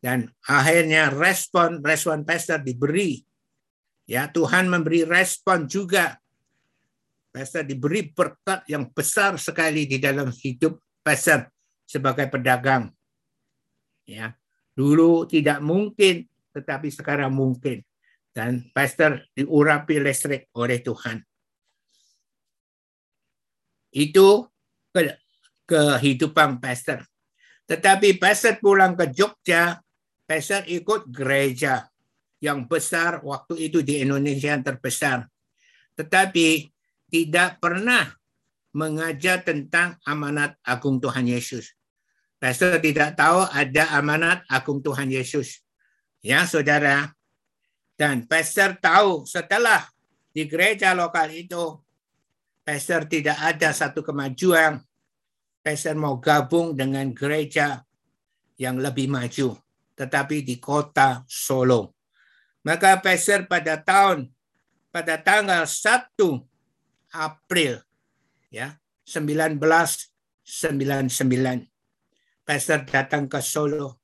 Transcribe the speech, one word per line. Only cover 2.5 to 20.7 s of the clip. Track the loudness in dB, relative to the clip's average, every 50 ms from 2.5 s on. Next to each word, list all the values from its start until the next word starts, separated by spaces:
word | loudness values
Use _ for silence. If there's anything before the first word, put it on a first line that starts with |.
| -4 -4 -4
diberi. | -6 -4 -2 -2 -2 0 0 -2 -2 -4 -6 _ _ _ _ _ _ _ _ _ _ _ _ _ _ _ _ _ -6
Ya, | -6 -6 -6
Tuhan | -4 -2 -2 0 2 2 2 2
memberi | 2 0 0 0 0 2 0 2
respon | 4 4 2 4 2 -2 -4 _ 0 0 0 0 -4
juga. | -4 -6 -4 0 0 0 0 0 -4 _ _ _ _ _ _ _ _ _ _ _ _ _ _ _ _ _ _ _ _ _ _ _
Pastor | _ -14 -14 -8 -8 -8
diberi | -6 -6 -8 -4 -2 -2 -2 -2 -4 -6
berkat | _ -2 -2 -2 -2 _ _ -6 -6 -6 -6
yang | -8 -6 -6 -6 -6
besar | _ -4 -4 -2 0 2 2 0 0 -2
sekali | -8 -6 -2 0 0 0 0 -2 -2
di | -2 -4 -2
dalam | 0 0 -2 -2 -4 -6 -8
hidup | -8 -8 -8 -4 0 -2 -2 -2 -4 _ _ _ _ _
pastor | -2 0 0 4 2 2 2 0 -8 _ _ _ _ _ _ _
sebagai | _ -8 -4 -2 -2 -2 -2 -4
pedagang. | -4 -4 -4 2 2 0 2 2 0 0 0 -2 -6 _ _ _ _ _ _ _ _ _ _ _ _ _ _ _ _ _ _ _ _ _ _
Ya, | _ -20 -14 -12 -12 -12 -12 _ _ _ _ _ _ _ _
dulu | -2 2 4 4 6 6 6 4 2 0 0
tidak | 0 0 2 2 0 0
mungkin, | -2 -2 0 0 -2 -4 0 2 4 4 4 2 -6 _ _ _ _ _
tetapi | _ -14 -8 -8 -8 -6 -6 -8
sekarang | -10 -8 -6 -4 -2 -2 0 -2
mungkin. | 0 0 0 0 -2 -2 -4 -6 -6 -6 -12 _ _ _ _ _ _ _ _ _ _
Dan | -6 -4 -4 -4 -6 -8 -8 _
pastor | -2 -2 -2 2 2 2 2 2 -2 -10 _
diurapi | _ -6 -4 2 4 4 4 4 4 0 0 -2 -2 0
listrik | 0 0 -2 -2 -4 -4 -6 -6 -8 _ _ -4
oleh | -2 -2